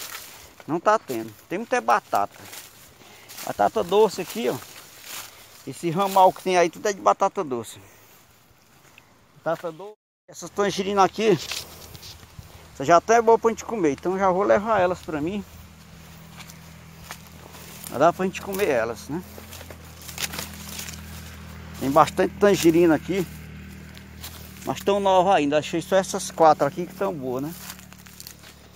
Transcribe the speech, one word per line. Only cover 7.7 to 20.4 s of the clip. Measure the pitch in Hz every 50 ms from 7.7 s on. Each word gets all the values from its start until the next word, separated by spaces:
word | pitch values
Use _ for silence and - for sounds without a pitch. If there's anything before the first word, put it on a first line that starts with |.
| - - - - - - - - - - _ _ _ _ _ _ _ _ _ _ _ _ _ - _ - - _ _ _ _ _ _
Batata | _ - 160 165 160 - 170 160
doce. | 156 190 208 214 _ _ _ _ _ _ -
Essas | 165 - 175 160
tangerinas | - - 202 196 - 190 202 190 208 196 190
aqui, | 175 - - 214 226 180 139 - - - - - - - - - - - - - - - - - - - - - - - - - - -
essa | - 143
já | 135 170
até | 170 - - 226
é | 240 226
boa | 226 226 220
pra | - 240
gente | 214 - -
comer. | - 226 220 170 147 135
Então | - - 175 185 190
já | 196 190
vou | 175 185 208
levar | 220 220 214 196 233 220 196
elas | 180 180 180 -
pra | - - 156 147
mim. | 147 170 208 208 185 - - - - - - - - - - - - - - - - - - - - - - - - - - - - - - - - - - - - - - - - - - - - - - - - -
Já | - 117
dá | 147 170 165
pra | - 185
gente | 190 185 -
comer | - - 196 190 202 170
elas, | 139 117 110 117 113 - - -
né? | 139 180 180 - - - - - - - - - - - - - - - - - - - - - - -